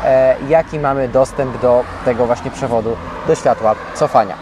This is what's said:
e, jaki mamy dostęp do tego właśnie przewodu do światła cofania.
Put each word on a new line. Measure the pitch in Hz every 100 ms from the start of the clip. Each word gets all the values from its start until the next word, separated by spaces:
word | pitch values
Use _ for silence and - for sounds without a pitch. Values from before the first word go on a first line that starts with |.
| -
e, | 131 131 127 139
jaki | 160 160 156
mamy | 147 139 127
dostęp | 131 127 - 131 110
do | 123 123 123 - -
tego | 117 120
właśnie | 120 135
przewodu | - 135 117 110 87 87 - -
do | 160
światła | 139 117 110 107 - -
cofania. | 151 131 101 -